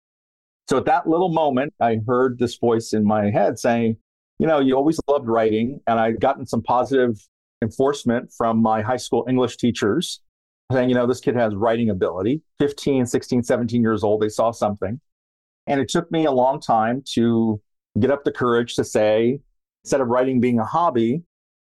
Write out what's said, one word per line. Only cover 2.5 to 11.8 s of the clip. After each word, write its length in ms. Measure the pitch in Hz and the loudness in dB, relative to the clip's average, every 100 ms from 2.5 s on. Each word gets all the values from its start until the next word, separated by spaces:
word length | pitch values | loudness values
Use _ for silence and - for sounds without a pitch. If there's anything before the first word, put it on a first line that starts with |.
| - | 0
voice 380 | 117 113 - | 0 0 0
in 100 | 110 | 0
my 260 | 104 107 104 | 2 2 2
head 300 | 107 98 - | 2 0 0
saying, 380 | 123 117 113 113 _ _ _ - | -2 0 0 -4 _ _ _ -4
"You 80 | 151 | 0
know, 120 | 151 | 2
you 180 | 135 131 | 2 2
always 200 | 147 165 - | 2 0 0
loved 180 | 143 117 | -2 0
writing." 540 | 113 110 107 120 143 - | 2 2 0 -2 -4 -2
And 120 | 113 | 0
I'd 220 | 113 113 | 0 0
gotten 240 | 131 - 127 | -2 -2 -4
some 180 | 120 | -6
positive 560 | - 123 120 135 123 107 _ _ _ - | 0 0 2 2 0 -2 _ _ _ -8
enforcement 720 | 110 - 135 143 120 117 - | -6 0 -2 0 -2 -2 -4
from 300 | - 117 113 | -4 0 2
my 200 | 110 110 | 2 0
high 140 | 107 127 | -2 -4
school 300 | - 120 127 | -2 -4 0
English 300 | 127 120 - | 0 0 0
teachers 640 | 120 - 104 135 - - _ _ _ _ - | -2 0 0 0 -4 -10 _ _ _ _ -4
saying, 160 | 127 127 | 0 2
"You 80 | 123 | 2
know, 100 | 120 | 0
this 140 | 123 | 0
kid 160 | 143 123 | -2 0
has 180 | 110 | 0
writing 360 | 98 113 117 | 0 0 2